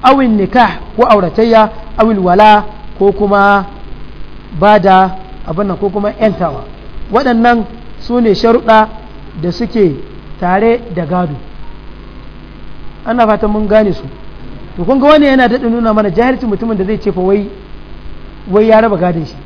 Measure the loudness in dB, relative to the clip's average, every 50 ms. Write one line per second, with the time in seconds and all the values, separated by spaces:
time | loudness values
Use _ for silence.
0 | 4 4 4 4 4 2 2 2 0 2 2 2 2 2 0 -6 -12 -10 0 0
1 | 4 4 4 4 2 0 0 0 2 4 6 4 4 4 0 -10 -14 -12 -2 0
2 | 0 2 2 0 2 2 4 6 8 8 8 6 4 -2 -12 -14 -16 -16 -4 0
3 | 0 0 2 0 0 0 2 4 4 4 4 2 0 -4 -12 -16 -14 -14 -12 -14
4 | -14 -14 -12 -14 -14 -14 -14 -16 -16 -12 -4 2 4 4 4 6 6 4 6 6
5 | 4 2 0 -8 -12 -14 -16 -14 -10 -8 -4 -4 -2 -4 -4 -2 -4 -4 -2 -2
6 | -4 -4 -2 0 0 0 0 0 -4 -4 -4 -8 -12 -14 -16 -16 -16 -14 -12 -12
7 | -10 -2 -2 0 2 2 2 4 4 4 4 2 0 -6 -10 -16 -16 -16 -16 -14
8 | -8 -2 0 2 2 2 2 2 4 4 4 4 4 4 4 4 4 2 -4 -16
9 | -16 -18 -18 -18 -18 -16 -12 -8 -6 -6 -4 -4 -6 -4 0 2 2 2 0 -2
10 | -10 -14 -16 -18 -16 -16 -12 -6 -2 0 0 2 2 2 0 0 -4 -8 -8 -8
11 | -4 -2 -2 -2 -2 -4 -6 -10 -12 -14 -14 -12 -12 -12 -12 -14 -16 -16 -18 -18
12 | -18 -18 -18 -18 -18 -18 -18 -18 -20 -18 -18 -16 -16 -14 -14 -12 -12 -14 -14 -12
13 | -8 -6 0 0 2 2 2 0 0 -2 0 -2 0 2 4 4 4 2 -2 -4
14 | -8 -14 -14 -14 -16 -16 -16 -16 -16 -14 -14 -14 -16 -14 -8 -6 -2 0 2 4
15 | 4 6 6 6 6 4 4 4 4 2 2 0 0 -2 -2 0 0 0 2 2
16 | 0 0 0 0 2 0 0 -2 -2 -4 -4 -4 -2 -4 -2 -2 -2 -2 -4 -2
17 | -2 -4 -2 0 0 2 2 0 0 -6 -12 -16 -16 -16 -16 -16 -16 -16 -18 -14
18 | -14 -14 -14 -14 -16 -16 -18 -16 -10 -2 0 2 4 6 4 4 4 2 0 0
19 | -2 -2 -2 -4 -6 -8 -12 -18 -20